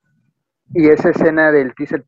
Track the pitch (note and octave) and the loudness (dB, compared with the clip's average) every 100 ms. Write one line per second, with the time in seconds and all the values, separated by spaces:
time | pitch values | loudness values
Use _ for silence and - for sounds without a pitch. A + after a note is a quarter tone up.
0 | _ _ _ _ _ _ - D3 D3+ D3+ | _ _ _ _ _ _ -10 0 2 2
1 | F3 D3+ E3 D#3+ D#3 D3 B2+ - D3 D#3 | 0 0 0 0 2 0 -2 -8 -8 -8